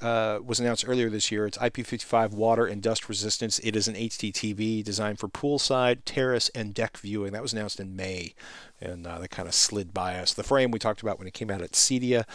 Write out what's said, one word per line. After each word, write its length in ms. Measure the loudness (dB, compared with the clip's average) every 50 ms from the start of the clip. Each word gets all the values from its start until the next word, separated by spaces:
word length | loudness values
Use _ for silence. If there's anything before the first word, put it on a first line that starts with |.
uh, 380 | 0 0 2 2 2 2 0 -2 -2
was 160 | -2 -2 0
announced 260 | 2 2 2 0 0
earlier 240 | 0 2 2 2 2
this 220 | 2 0 0 0
year. 160 | 2 0 0
It's 100 | 0 -2
I 120 | 0 -2 -2
P 120 | -2 -2
fifty-five 520 | -6 -6 -6 -6 -2 2 4 4 4 4 2
water 320 | 2 4 4 6 6 4
and 160 | 2 0 0
dust 260 | 0 0 0 0 -2
resistance. 520 | -4 -4 -2 -2 -2 -2 -2 0 0 -2 0
It 180 | 0 2 2
is 100 | 2 0
an 80 | 0 -2
H 220 | -4 -6 -6 -4
D 140 | -4 -4 -4
T 200 | -2 -2 -2 -2
V 320 | -2 0 0 0 0 0 -2
designed 360 | -2 -2 0 0 0 -2 -2
for 100 | -6 -8
poolside, 720 | -6 -2 0 2 2 2 2 2 4 4 6 4 4 2 -2
terrace, 460 | -4 0 0 2 4 4 2 2 0
and 240 | 0 -2 -6 -4 -2
deck 240 | -2 -2 -2 -4
viewing. 340 | -8 -8 -4 -4 -2 -2 -4
That 100 | -4 -6
was 120 | -6 -4 -4
announced 260 | -4 -4 -4 -6 -8
in 160 | -8 -8 -6
May, 400 | -6 -4 -4 -4 -6 -6 -10 -12 -16 -18 -18 -16 -18 -18 -20 -16 -12
and, 260 | -10 -8 -8 -8 -8
uh, 120 | -10 -8 -8
that 120 | -10 -10
kinda 220 | -8 -8 -4 0 2
slid 400 | 2 2 2 2 -2 -4 -4 -4
by 240 | -2 -2 -2 -2 -2
us. 140 | -2 -2 -2
The 100 | -2 0
Frame 280 | 2 4 4 4 4
we 60 | 2
talked 240 | 0 0 -2 -2 0
about 160 | -2 -4 -4
when 100 | -4 -8
it 60 | -12 -10
came 160 | -8 -6 -4
out 120 | -4 -6
at 100 | -4 -2
Cedia 540 | 2 4 4 4 4 2 4 4 4 4 4 0 -8